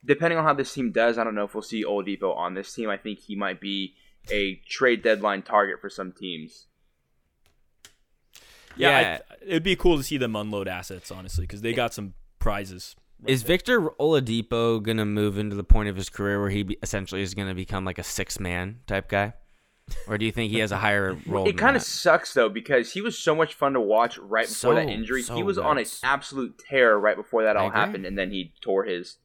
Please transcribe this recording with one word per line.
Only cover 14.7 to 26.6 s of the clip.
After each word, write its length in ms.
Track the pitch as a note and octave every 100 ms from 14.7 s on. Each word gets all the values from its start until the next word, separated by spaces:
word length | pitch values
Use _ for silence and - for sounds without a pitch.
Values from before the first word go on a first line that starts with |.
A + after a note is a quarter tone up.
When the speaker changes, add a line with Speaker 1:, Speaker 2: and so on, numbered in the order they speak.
| A2+
Speaker 3:
gonna 220 | G#2+ A2
move 340 | G#2+ G#2 G#2 G2
into 160 | G#2+
the 100 | G2+
point 240 | F#2 A2 G#2
of 80 | F#2+
his 120 | F#2+
career 320 | - G2+ G2+
where 100 | G2+
he 120 | G2+
be-, 160 | G2 -
essentially 400 | - G#2 F#2+ F#2+
is 120 | G2
gonna 200 | F#2+ G2
become, 300 | F#2 F#2 G2+
like, 140 | F#2 F#2
a 40 |
six-man 800 | F2 - F#2+ - F#2 F2 F2+ A#2 -
type 220 | G2 -
guy? 260 | G2+ G#2 - - _ _ _ - - -
Or 100 | G#2
do 80 |
you 80 | A2
think 200 | A2+ A2+
he 80 | A2
has 120 | G#2+
a 60 | G2
higher 340 | G#2+ G2+ F#2+ F2
Speaker 1:
<laughs> 40 | -
Speaker 3:
role 180 | G2+ F#2+
Speaker 1:
It 40 | -
Speaker 3:
than 20 |
Speaker 1:
kinda 140 | A#3 C#4
Speaker 3:
that? 40 | -
Speaker 1:
sucks, 460 | - F3+ E3+ -
though, 140 | C#3 A2+
because 440 | G#2 - C3+ A#2
he 80 | F#3
was 160 | A3 A3+
so 160 | -
much 200 | D#3 D#3+
fun 200 | - C#3
to 60 | C3+
watch 360 | G#2 G#2+ A#2+ -
right 300 | G2 A2 A2+
before 260 | A2 B2
that 120 | A2+ -
Speaker 3:
So, 60 |
Speaker 1:
injury. 300 | G#2 A2+ B2+
Speaker 3:
so 140 | A#2+ A#2+
Speaker 1:
He 60 |
was 160 | G3 F3+
on 180 | - C#3+
an 60 |
Speaker 3:
good. 80 | A2 -
Speaker 1:
absolute 560 | B2+ C#3 - C#3 B2 -